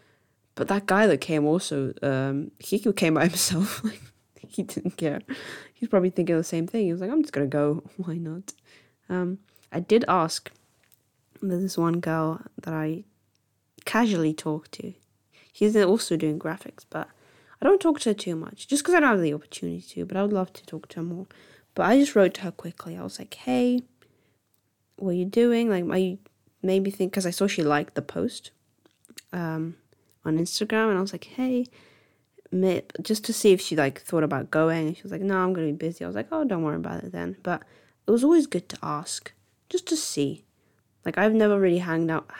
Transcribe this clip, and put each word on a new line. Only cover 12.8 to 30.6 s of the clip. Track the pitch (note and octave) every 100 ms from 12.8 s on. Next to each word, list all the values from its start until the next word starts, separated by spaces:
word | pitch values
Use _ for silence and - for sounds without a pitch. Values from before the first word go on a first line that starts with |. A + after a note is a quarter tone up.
| D#3 E3 - _ _ _ _ _ _ - -
casually | A3 A#3 F#3 D#3
talk | D#3 D#3+ D#3 -
to. | - F#3 - _ _ _ _ _
She's | - G#3 G#3+
also | F#3 A3+ - E3
doing | D#3 D3+
graphics, | D#3 E3 - - -
but | D#3+ - _ _ _ _ -
I | -
don't | G4
talk | E4 D4
to | A#3
her | G3+
too | F#3 D#3+
much, | D#3+ - -
just | C#4+
'cause | D4 F4
I |
don't | D4
have | G3+
the | E3
opportunity | D3+ - - F3 E3+ -
to, | - F3
but | F#3
I |
would | G#3
love | G3+ F#3
to | - -
talk | D#3+ -
to | -
her |
more. | E3+ F3 G3 - - - _ -
But | F3
I | C4+
just | C#4+ G#3+
wrote | F#3 -
to |
her | F#3
quickly. | - E3+ - E3+ F3
I |
was | F#3 -
like, | -
"Hey, | - - B3+ B3 B3 B3 _ _ _ _ _ _ _ _ _ _ -
what | F#3+
are |
you | F3 F#3
doing?" | A3+ A#3+ A#3 A#3
Like, | F#3 E3+
I | F#3 F#3 F#3+ _ _ _ _
maybe | F#3 F#3+ G3
think, | G3 F#3+
'cause | G3+ F3+
I |
saw | F3 G3
she | F#3+
liked | D3+ D3 - -
the |
post, | C3 - A#2 - - _ _ _ _ _ _ - _
um, | F3+ E3 D#3+ E3 F3 _ _ _ _
on | D#3+ D#3+
Instagram, | F3 -